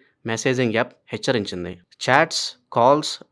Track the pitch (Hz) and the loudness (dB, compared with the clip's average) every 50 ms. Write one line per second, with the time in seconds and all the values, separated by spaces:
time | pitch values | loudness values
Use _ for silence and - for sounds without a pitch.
0 | _ _ _ _ - 117 113 113 - 135 131 123 127 113 107 110 120 - - _ | _ _ _ _ -8 -6 -4 -2 0 0 0 2 0 0 2 0 -2 -2 -6 _
1 | _ - - 107 - 139 131 113 98 - 95 90 87 87 90 - _ _ _ - | _ -12 -10 -6 -2 0 0 0 -2 -4 -8 -10 -10 -10 -12 -14 _ _ _ -8
2 | - 123 127 147 165 160 - - - - - _ _ - - 120 117 131 143 151 | 0 2 4 4 4 2 -2 -6 -8 -8 -12 _ _ -4 0 2 4 4 4 4
3 | 147 - - - - - | 0 -4 -10 -12 -14 -10